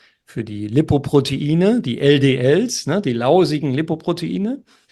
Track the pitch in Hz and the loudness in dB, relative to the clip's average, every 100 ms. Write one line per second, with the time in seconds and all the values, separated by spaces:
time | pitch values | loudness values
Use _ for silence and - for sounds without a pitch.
0 | _ _ _ 127 110 104 104 123 160 147 | _ _ _ -12 -10 -10 -2 0 2 0
1 | - 147 127 139 147 165 190 240 151 113 | 2 2 2 -4 -2 2 2 2 -2 0
2 | 143 143 135 131 127 165 240 - 139 165 | 2 4 4 2 2 2 0 -4 -4 -2
3 | 135 117 123 175 151 151 147 131 160 160 | -2 -2 2 4 2 0 -2 -4 -4 -4
4 | - 170 165 180 208 285 - _ _ | -4 -6 -6 -4 -4 -6 -12 _ _